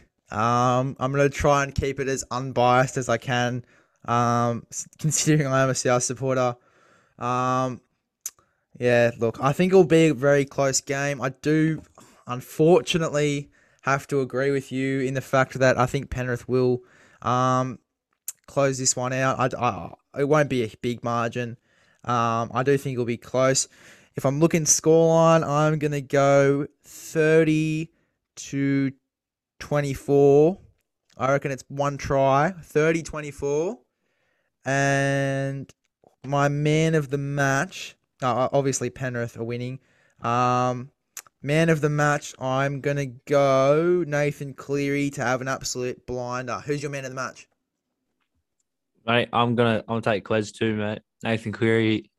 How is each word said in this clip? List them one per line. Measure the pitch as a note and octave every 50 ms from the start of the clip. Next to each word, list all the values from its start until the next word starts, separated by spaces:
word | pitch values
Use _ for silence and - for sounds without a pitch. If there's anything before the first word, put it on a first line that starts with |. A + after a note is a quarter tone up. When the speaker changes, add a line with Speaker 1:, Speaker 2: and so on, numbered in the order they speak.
| - _ _ _ _ _
Speaker 1:
um, | - G2+ A2 A#2 A#2+ A#2+ B2 B2+ B2 B2 B2+ C#3 C3 -
I'm | - C3 C#3
gonna | C#3 C#3+ C#3+
try | C#3 - - D3+ C#3+ C#3+ C#3
and | C3+ C3+
keep | - D#3 C#3 C3+ C#3
it | C#3 C3
as | C3+ B2+ - -
unbiased | A#2+ B2 C3 C3+ B2 B2 A#2+ B2 B2 B2+ C3 C3 - C#3+
as | B2+ -
I | A#2 A2+
can, | - B2+ B2+ B2 B2 A#2+ A#2+ B2 A#2+ _ _ _ _ _ _ _ -
um, | - A#2+ A#2+ A#2+ A#2+ A#2+ A#2+ A#2+ A#2+ A#2 A2+ - _
s-, | - - - - - -
considering | - D#3 C#3+ - - - D3+ D3+ D3+ C3+
I | C3 C3+ C3+
am | C3
a | B2+
South | - - C3 B2 B2 -
supporter. | - C3 A2 C3+ C3 C3 C3 B2+ B2 A#2+ - _ _ _ _ _ _ _ _ _ _ _ -
Um, | A#2 A#2+ B2 B2+ B2+ B2+ B2+ B2+ C3 C3 B2 - - _ _ _ _ _ _ _ - - - _ _ _ _ _ _ _ - -
yeah, | A#2+ B2 B2 A#2+ A#2+ A#2+ A#2 A#2
look, | A#2 A2+ A2 -
I | - C3+ C#3+
think | - F3+ F#3
it'll | F3+ F#3+ F3+
be | C3+ D#3+ D#3+ D#3+ D#3+
a | D3
very | A#2 C3 C#3+ C#3+ C#3+ C#3
close | C3+ - - C#3 C3+ C3 -
game. | - - C#3 C#3 C#3 C#3+ C#3+ C3
I | A2 C3+
do, | B2+ - - D3 D3+ D#3 D#3 D#3+ D#3+ D3 - - _ - - - _ _ _ -
unfortunately, | B2 B2 B2 - - - D#3 D#3+ F3+ F3 - - - F3 D#3+ D3+ - D3 D3 D3 C#3+ C#3+ C#3+ - _ _ _ _ _ _ -
have | - C3+ C#3+ - -
to | - C#3
agree | C3 B2 - B2 C3+ C#3
with | C#3 C#3 C3+ -
you | B2+ C3 C3+ C3+ C3+ C3+
in | C3+ B2+ C3+
the | C3+
fact | B2 - - C3+ C3 - - B2+
that | C3 C3 B2+ -
I | B2
think | B2+ - C#3+ B2+ -
Penrith | - B2+ B2+ B2+ B2 A#2+ - -
will, | A#2+ B2+ B2+ B2 B2 B2 - _ _ _ _ _ _ _
um, | - - A#2+ B2 B2+ B2+ B2+ B2+ B2+ C3 B2 - _ _ _ _ _ _ _ _ _ - - _ _ -
close | - - C#3 C#3 C3+ B2
this | C3 C3 -
one | - B2 B2+ C3
out. | C3 C3 C3+ C3 - B2 C3 -
I, | -
I, | A#2+ B2 G2+ F2+ A#2 - - - _ _ - -
it | C#3+ C#3
won't | D3 D#3 D3 C3
be | C3 B2+ A#2
a | G#2+ - -
big | - B2 A#2+ A2+ -
margin. | A#2+ A#2 A#2 A#2 A#2 - B2 B2 A#2 A2+ - _ _ _ _ _ _ _ _ -
Um, | - A#2+ A#2 A#2 A#2 A2+ A2+ A#2 - -
I | A#2+ B2+
do | B2 C#3+ C#3
think | - C#3+ C3
it'll | A#2+ B2
be | A2+ A#2+ A2
close. | - - - B2+ C3 C3 C3+ C3+ - - _ _ - - - - _ _ _
If | - -
I'm | C3+ C3+ C#3+
looking | D#3+ E3 - F3 D#3
scoreline, | - - - - D#3+ D#3+ E3 E3 E3 E3 E3 E3 E3 E3 E3 D#3+
I'm | - C#3+ D3 D3+ D#3 D#3 D#3
gonna | C#3+ D3+ D3 C#3+
go | C3+ B2+ - C#3+ C#3 C#3 C#3 C#3 C#3 C#3 C#3 C#3 D3 - _ _ _
thirty | - - - - - - E3 D3+ D#3 D#3+ D#3+ E3 D#3 D#3 D#3 D#3 D#3+ D#3 D#3 D#3+ E3 _ _ _ _ _ _ _ _ _ -
to | - - - C#3 C#3 C#3 C#3 C#3 C#3 C3+ C3+ _ _ _ _ _ _ _ _ _ _ _ _ -
twenty-four. | - - D3 D3 C#3+ C#3+ C3+ - - - C#3+ C#3 C#3+ C#3+ C#3 C#3+ D3+ D#3+ F#3+ - - - _ _ _ _ _ _ _ _ _ -
I | A#2 C3 C#3
reckon | C3 - C#3+
it's | C#3 B2 - -
one | C3+ C#3 C#3+ C#3+ C#3+ C3+
try, | - - D3 C#3 C3+ C3+ C3+ C#3 D3 E3+ F#3+ E3+ C#3+
thirty | - - D3+ D3+ D#3+ E3 E3 D3+
twenty-four. | - - D#3 D3+ D3 C#3 - - C#3+ C#3+ D3+ D#3+ F#3 A#3 B3+ _ _ _ _ _ _ _ _ _ _ _ _ _ _ _ _ -
And | C3 C3+ C#3 C#3 C#3 C#3 C#3 C#3 C#3 C#3 C#3 C#3 C3+ C3+ C3+ C#3 C#3 C#3 C#3 C3 - _ _ _ _ _ _ _ _ _ _ -
my | B2+ C#3+ C#3+ C#3 C#3+
man | C#3+ C#3+ D3 D3+ D3+ D#3 D#3+ D#3+ D#3+
of | D#3+ D3 C3
the | C3+ C#3+
match, | C#3+ C#3 C#3+ C#3+ C#3 C#3 C3+ C3+ D#3 F#3 - - - - - _ _ _ _ _ -
uh, | B2+ A#2 A2+ C3 A#2+
obviously | - C#3 C#3 C#3 C3 - B2 B2
Penrith | B2 - C3 B2+ B2 A#2+ A#2 A#2 - A2+
are | A2+
winning. | A2+ A#2+ A#2+ B2 B2 C3 C3 _ _ _ _ _ _ _ _
Um, | - A#2 A#2 B2 B2 B2 B2 B2 B2 B2+ B2 B2 B2 C#3 _ _ _ _ _ - - _ _ _
man | - C3+ D3 D#3 E3 E3
of | E3 D3+
the | C3+ D3+
match, | D3 D3 D3 D3 D3 C#3+ - - - -
I'm | - C3 C3 C3 C#3 C#3 C#3+ C#3
gonna | B2+ C#3+ C#3+ C#3+ C#3+ C3
go | A#2+ B2+ - - C#3+ C#3 C#3 C#3 C3+ C3+ C3+ C#3 D3 D3+ E3 F3 F3+ F3+ F3 D3
Nathan | D3 D3 D3 D3 C#3+ - D3 C#3 C3
Cleary | - - - C#3 C#3+ C#3+ C#3+ C#3+ C#3+ C#3+ C#3+
to | C#3+ C#3+
have | C3 A#2+ B2+ B2+
an | B2+ C3+
absolute | C3+ - - - - C3 B2 B2+ B2 - _
blinder. | - B2 B2 B2 B2 B2 B2 B2+ B2 A2+ F#2+ -
Who's | - D3 D3
your | C#3 D3
man | C#3+ C#3 C3+
of | B2+
the | B2+
match? | C3+ B2+ A2+ - - - _ _ _ _ _ _ _ _ _ _ _ _ _ _ _ _ _ _ _ _ _ _ _ _ _ _ _ _ _ _ _ _
Speaker 2:
Mate, | A2+ A#2 A#2+ A#2 - -
I'm | A2+ A#2+ A#2+ A#2+
gonna, | A2+ A#2+ A#2 A2 G#2+ - -
I'm | A2+ A2+
gonna |
take | A2 B2+ A2+ G2 F2+
Clez | - A2 A2 G#2+ G#2 -
too, | - A#2 A2+ G#2+
mate. | G#2+ G#2 G#2 G#2+ G#2+ - _ _ _ -
Nathan | A2+ A2+ A2 - A2
Cleary, | G2+ - A2+ A2+ A2+ A2+ A2+ A2 A2 G#2+ - _ _